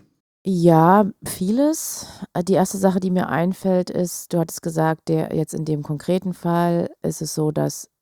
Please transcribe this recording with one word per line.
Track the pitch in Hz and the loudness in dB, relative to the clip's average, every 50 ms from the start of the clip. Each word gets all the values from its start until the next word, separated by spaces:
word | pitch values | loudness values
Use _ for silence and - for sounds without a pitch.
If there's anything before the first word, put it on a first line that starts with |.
| _ _ _ _ _ _ _ _ - | _ _ _ _ _ _ _ _ -6
Ja, | 190 190 175 170 175 165 160 160 175 190 208 208 190 - _ - | -4 -2 4 4 6 6 8 6 6 6 6 4 2 -2 _ -10
vieles. | - - - 185 190 220 262 285 302 320 - - - - - - - - - 196 - - | -10 -6 -4 -2 -2 0 2 2 2 0 -2 -6 -10 -10 -12 -14 -16 -14 -16 -16 -8 -6
Äh, | 165 175 | -6 0
die | 180 190 | 2 2
erste | 151 190 - - | 2 2 2 0
Sache, | 190 190 190 175 196 | 0 0 2 2 2
die | 185 185 | -2 0
mir | 185 185 - | 0 0 -2
einfällt, | - - 156 170 185 185 - - 190 185 180 180 - | 0 -2 0 0 -2 -2 -2 0 0 2 2 0 -2
ist, | - - 180 170 - - - - - | -2 -2 -2 -2 -4 -10 -10 -4 -2
du | 170 | -2
hattest | 165 165 - - | -2 -2 -6 -8
gesagt, | - 170 160 160 160 160 160 - - - | -8 -4 -2 0 0 0 0 -2 -2 -2
der, | 160 160 - - - | 0 0 0 -2 -2
jetzt | 160 156 - - | -4 -4 -4 -4
in | 156 156 | -8 -4
dem | 156 156 147 147 | -2 -4 -4 -4
konkreten | - 151 143 - - 180 185 190 185 175 | -6 -8 -6 -2 -2 -2 -2 -2 -4 -8
Fall | - - 175 170 170 175 175 170 170 175 - 320 _ | -4 -2 0 0 2 2 2 0 0 -2 -4 -6 _
ist | - 165 160 - | -6 -6 -6 -4
es | 160 151 - | -8 -8 -4
so, | 160 151 151 | -2 -2 -2
dass | 151 151 147 147 - - - _ _ _ | 0 0 -2 -2 -4 -8 -16 _ _ _